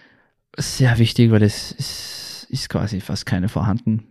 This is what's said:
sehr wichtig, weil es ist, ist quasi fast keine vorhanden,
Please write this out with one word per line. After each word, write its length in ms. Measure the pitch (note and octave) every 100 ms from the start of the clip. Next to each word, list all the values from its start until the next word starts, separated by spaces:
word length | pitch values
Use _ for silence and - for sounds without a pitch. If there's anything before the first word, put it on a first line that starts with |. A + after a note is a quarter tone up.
| _ _ _ _ _ -
sehr 420 | - - B2+ A#2
wichtig, 320 | A2+ - A#2
weil 120 | G#2+
es 280 | G#2 - -
ist, 760 | - - - - - - - -
ist 180 | C3+ -
quasi 320 | - G#2 F#2+
fast 260 | - G2 -
keine 220 | F#2 G2
vorhanden, 560 | - - - - A2 -